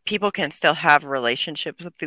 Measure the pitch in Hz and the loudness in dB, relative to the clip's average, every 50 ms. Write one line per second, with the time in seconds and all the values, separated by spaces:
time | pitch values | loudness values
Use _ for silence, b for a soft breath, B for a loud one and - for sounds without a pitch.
0 | - - 208 196 202 202 - 202 175 156 - - - 156 156 156 165 156 147 143 | -8 -4 -2 0 0 -2 -2 -2 -4 -4 -2 0 2 2 2 4 4 6 6 4
1 | 147 139 139 131 120 117 127 - - 165 147 - - 160 - - 170 175 - - | 4 0 -4 0 0 0 0 -2 -4 -6 -6 -8 -8 -8 -10 -12 -14 -14 -12 -10
2 | 160 | -12